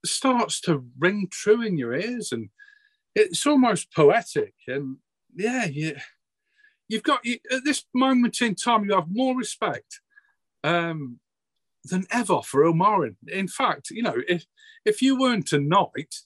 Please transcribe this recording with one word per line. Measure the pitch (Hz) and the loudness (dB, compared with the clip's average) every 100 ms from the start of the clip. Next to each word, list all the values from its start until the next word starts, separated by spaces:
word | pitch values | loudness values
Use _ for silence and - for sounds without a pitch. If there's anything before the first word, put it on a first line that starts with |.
| - | -6
starts | - 269 247 175 - | -2 0 0 -2 -4
to | - 147 123 127 | -2 -2 -4 -2
ring | 175 208 185 | -2 0 -6
true | - 208 233 | -4 2 2
in | 226 170 | 2 -2
your | 120 | -2
ears, | 131 220 247 - | -4 -4 -8 -6
and | 120 104 _ - _ _ _ _ - | -8 -10 _ -20 _ _ _ _ 2
it's | 214 165 285 | 2 2 2
almost | 294 247 190 - | 4 4 2 -2
poetic. | - 147 220 - 147 110 _ - | 6 6 6 0 -4 -4 _ -8
And | 131 139 135 _ _ _ - | -8 -6 -12 _ _ _ -6
yeah, | 214 254 196 | -4 -2 -4
you, | 139 156 - - _ _ _ _ _ _ _ _ | -4 -6 -6 -16 _ _ _ _ _ _ _ _
you've | 220 | -4
got, | - 277 233 | 0 0 0
you, | 247 - | -6 -4
at | 262 | -2
this | 269 269 - | 0 -2 -2
moment | 254 262 254 240 - | 2 4 4 2 2
in | 233 180 | -2 0
time, | - 233 202 | 2 2 4
you | |
have | 196 160 | 0 0
more | 202 262 254 | -2 0 0
respect, | - - 202 123 _ - _ _ _ _ _ _ | -6 -4 -6 -6 _ -20 _ _ _ _ _ _
um, | 151 170 170 160 135 120 _ _ _ _ _ _ - | -2 0 -2 -6 -8 -12 _ _ _ _ _ _ -6
than | 185 190 | -4 -2
ever | 233 208 151 | -4 0 -2
for | - 131 160 | 0 2 2
Elmarin. | 165 196 202 127 98 - | 4 2 2 -2 -6 -10
In | 185 190 | -6 -6
fact, | - 247 147 - | -2 -2 -2 -8
you | 196 | -6
know, | 233 120 131 | -4 -4 -2
if, | 175 - _ - - - | -4 -4 _ -20 -4 -2
if | 214 | 2
you | 262 262 | 2 2
weren't | 262 226 - | 2 0 0
a | 147 | -2
knight | 143 190 180 139 160 - | 2 2 0 -6 -12 -16